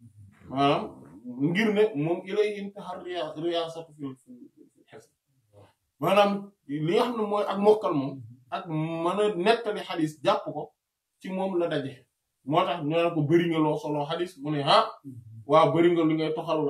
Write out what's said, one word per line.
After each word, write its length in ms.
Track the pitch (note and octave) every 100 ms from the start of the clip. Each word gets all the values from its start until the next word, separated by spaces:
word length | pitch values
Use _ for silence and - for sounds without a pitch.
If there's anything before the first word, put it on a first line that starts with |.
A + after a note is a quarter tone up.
| A#2 - - _ -
Maanaam 340 | C3 C#3+ D#3 G#3+ - - G2+ B2 B2
ngir 300 | D3 F3 G#3+
ne 100 | G3+ G#3+ C#3+
moom 240 | D#3 F3+ F#3+
ilay 340 | G#3 G#3 G3+
intaha 420 | G3+ G3+ F3+ -
riya-, 320 | F3 F3 D3+ D3+
riyasatu 560 | E3+ E3+ D#3+ D#3+ D#3
fil, 200 | D3+ C#3 C3
fil, 220 | _ A#2+ -
fil 320 | _ - _ _
hifz. 160 | - - _ _ _ _ G#2 F#2+ _ _ _
Maanaam 500 | D#3 G3+ G3+ G3 - _ -
li 260 | D3 D#3 A3
nga 80 |
xam 120 | B3 A3+
ne 60 | G#3
mooy 180 | G3+ G3
ak 100 | G3
mokkal 340 | G#3 G#3+ G3
moom, 280 | D3+ C3+ - - - _
ak 180 | F#3 F3
mën 520 | D#3 D#3+ E3 E3+ G3
a 40 | G#3 F3
nettali 440 | F#3 A#3 G#3+ C#3+
xadis 400 | C#3 F3 D#3 -
jàpp 220 | D3 A3+ -
ko, 280 | D3 D3+ _ _ _ _ _
ci 60 | F#3+
moom 260 | F#3 G3 F3
la 100 | E3+
daje. 380 | D3+ C3 - _ _ _ _ B2+
Moo 140 | E3 F#3
tax 180 | F3
ñu 60 | D3
naan 220 | E3 E3+ D#3+
ko 60 |
bëri 220 | C#3 E3+ E3+
nga 120 | D#3+
loo 180 | D3+ -
solo 240 | D#3 D3 D3
xadis, 300 | E3+ F3+ -
mu 140 | C#3+
ne, 80 | D3 C#3
"Ah, 180 | G#3 A3+ - C#3 A#2 - A2+ -
waaw, 260 | D#3 D#3
bëri 180 | D3+ F3
nga 120 | E3+
li 100 | D#3 D#3
ngay 180 | D#3 D#3
toxal 240 | D#3+ D#3 D3